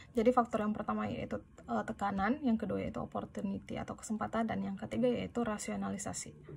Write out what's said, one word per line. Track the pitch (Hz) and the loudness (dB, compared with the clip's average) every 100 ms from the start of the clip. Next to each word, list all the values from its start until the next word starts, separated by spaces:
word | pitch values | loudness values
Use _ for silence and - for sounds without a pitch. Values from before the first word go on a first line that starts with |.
| - 240 | -2 6
Jadi | 220 | 8
faktor | 247 233 214 208 | 8 4 2 0
yang | |
pertama | 214 214 214 208 | 0 0 -2 -2
yaitu, | - - 208 - - - | -4 -4 -6 -8 -16 -2
eh, | 226 208 | -2 -2
tekanan, | 220 202 196 202 302 | -2 0 2 2 2
yang | 277 220 | 2 2
kedua | 196 196 | 2 -2
yaitu | - - | -2 -4
opportunity | - 208 214 - 202 196 - - | -4 -4 -6 -4 -4 -4 -4 -6
atau | - | -6
kesempatan, | - - 214 208 220 226 | -8 -4 -2 0 0 2
dan | 196 196 | 0 -2
yang | 196 | -4
ketiga | 214 - 247 | -2 2 4
yaitu | 220 190 - 233 | 4 0 0 0
rasionalisasi. | 208 - 202 196 202 - 175 - - - | -2 -4 -2 -2 -2 -4 -6 -8 -12 -14